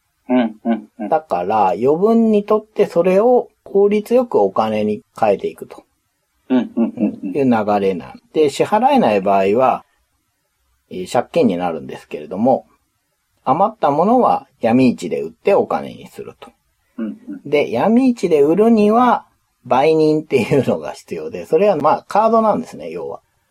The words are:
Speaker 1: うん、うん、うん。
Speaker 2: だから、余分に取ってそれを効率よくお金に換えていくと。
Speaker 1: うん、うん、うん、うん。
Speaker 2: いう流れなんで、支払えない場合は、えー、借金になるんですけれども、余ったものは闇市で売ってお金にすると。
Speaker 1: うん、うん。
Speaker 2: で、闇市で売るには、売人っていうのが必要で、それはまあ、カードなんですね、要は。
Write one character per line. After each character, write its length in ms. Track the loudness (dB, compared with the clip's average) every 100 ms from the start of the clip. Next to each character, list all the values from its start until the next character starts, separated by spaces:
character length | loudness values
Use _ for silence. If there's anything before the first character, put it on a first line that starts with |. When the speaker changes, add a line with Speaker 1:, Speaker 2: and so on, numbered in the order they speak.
| _ _ -4
Speaker 1:
う 60 |
ん、 260 | -2 -2 -4
う 60 | -6
ん、 200 | -6 -6 -12
う 40 | -4
ん。 40 |
Speaker 2:
だ 120 | -4
か 220 | -2 -6
ら、 260 | -2 0 0
余 260 | 0 0 2
分 340 | 2 2 2
に 120 | 0
取 180 | 0 -2
っ 40 | -2
て 180 | -4 -2
そ 180 | 0
れ 160 | 2 2
を 300 | 4 2 0 _
効 260 | -4 0 2
率 240 | 0 0
よ 120 | 0 0
く 140 | 0
お 120 | 0
金 320 | 0 -2 -2
に 180 | -2 -4 -8 -2
換 180 | 0
え 40 | 0
て 100 | -4
い 80 | -10
く 100 | -18
と。 180 | -20 -20 _ _ _ _ _ -2
Speaker 1:
う 60 | -2
ん、 160 | -2 -2
う 60 |
ん、 120 | -4 -2
う 60 |
ん、 160 | -6 -4
う 40 | -8
ん。 80 | -2
Speaker 2:
い 60 |
う 40 | 0
流 340 | 0 0 0
れ 140 | 0 -4
な 120 | -8
ん 120 | -20 _
で、 160 | 0 0
支 140 | 0
払 280 | 0 0 2
え 80 | 2
な 140 | 2
い 80 | 2
場 180 | 2 2
合 180 | 2 2
は、 280 | 2 0 -6 _ _ _ _ _ _ _ _ _ -16
え 140 | -14
ー、 80 | -4
借 160 | -4 -2
金 160 | 0 0
に 100 | 0
な 140 | -4
る 100 | -6
ん 60 | -10
で 80 | -16
す 100 | -14
け 120 | -14
れ 80 | -10
ど 100 | -2
も、 280 | 0 0 -2 _ _ _ _ _ _ _
余 280 | -4 0 0
っ 40 | 0
た 140 | -2
も 140 | 2 2
の 140 | 2
は 280 | 2 0 -6 _
闇 300 | 0 2 2
市 200 | 0 -6
で 120 | -8
売 80 | -8
っ 20 |
て 220 | -6 0
お 140 | 0 0
金 260 | -4 -8
に 140 | -16 -20
す 140 | -18
る 140 | -18 -20
と。 120 | -20 _ _ _ _ -12
Speaker 1:
う 60 |
ん、 20 | -10
う 40 | -12 -16 -16 -4
ん。 20 |
Speaker 2:
で、 220 | -2 -2
闇 380 | -2 0 2 2
市 200 | 0 2
で 120 | 4
売 140 | 4 4
る 140 | 4
に 220 | 4 4
は、 340 | 4 2 0 -4 _ _ _ -2
売 300 | 2 2 4
人 260 | 2 0
っ 20 |
て 140 | 0 -2
い 220 | 0 0
う 80 | 0
の 120 | -4
が 140 | -6
必 220 | -14 -14 -12
要 140 | -10
で、 160 | -12 -2
そ 120 | 0
れ 120 | 2
は 60 | 2
ま 240 | 0 0
あ、 60 | -2
カ 200 | 0 2
ー 40 |
ド 100 | 2
な 140 | 0 -2
ん 60 |
で 60 | -4
す 100 | -14
ね、 120 | -14
要 180 | -12 -12
は。 140 | -14 _ _ _